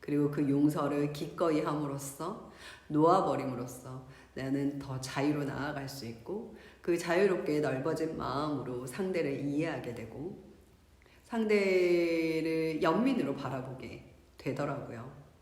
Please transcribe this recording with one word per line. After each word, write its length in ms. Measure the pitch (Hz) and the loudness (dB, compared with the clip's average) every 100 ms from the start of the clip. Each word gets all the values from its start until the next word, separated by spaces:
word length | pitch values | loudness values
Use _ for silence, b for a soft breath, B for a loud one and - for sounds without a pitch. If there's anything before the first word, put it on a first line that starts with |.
그리고 300 | - 147 143 | 0 2 2
그 180 | 147 143 | 2 2
용서를 640 | 139 147 156 143 143 147 | 6 4 4 0 0 -2
기꺼이 480 | 147 156 - 170 151 | -2 -8 0 2 2
함으로써, 880 | 151 151 147 139 - - 160 226 - B B B B | 2 -2 -2 -4 -8 -8 -8 -8 -14 B B B B
놓아버림으로써 1160 | 151 160 190 170 135 131 123 127 - 131 131 - B B | 4 6 6 4 0 -2 -4 -6 -10 -12 -14 -14 B B
나는 460 | - 135 139 139 143 | -8 -2 0 0 -2
더 200 | 131 131 | -6 -8
자유로 460 | - - 143 147 139 | -6 0 0 0 -2
나아갈 420 | 127 139 143 135 | -4 -4 -6 -8
수 180 | - 113 | -10 -10
있고 480 | 113 - 196 226 B B B | -12 -8 -8 -8 B B B
그 160 | - 170 | -2 0
자유롭게 600 | 170 175 202 180 - 151 | 2 4 4 2 0 0
넓어진 580 | 147 131 139 156 156 160 | 0 0 -2 -2 -2 -4
마음으로 720 | 123 131 151 143 120 123 131 | -4 -2 -2 -2 -4 -8 -8
상대를 580 | - 190 180 147 135 139 | -4 -2 0 -2 -2 -2
이해하게 480 | 143 165 139 123 | -2 -2 -4 -8
되고 480 | 117 113 110 160 208 - - - - _ - b b - | -10 -10 -10 -10 -12 -16 -20 -20 -20 _ -20 b b -8
상대를 1600 | 233 220 208 196 185 180 175 170 165 160 160 160 160 160 156 | -2 4 4 6 6 6 6 4 4 2 2 2 0 0 2
연민으로 540 | 160 175 254 262 143 139 | 4 4 4 2 0 -2
바라보게 760 | 135 131 127 127 117 - - - - _ | -4 -6 -6 -10 -12 -14 -18 -20 -20 _
되더라고요. 840 | 147 135 143 135 120 117 117 - - - | -6 -2 -2 -4 -8 -12 -12 -16 -20 -20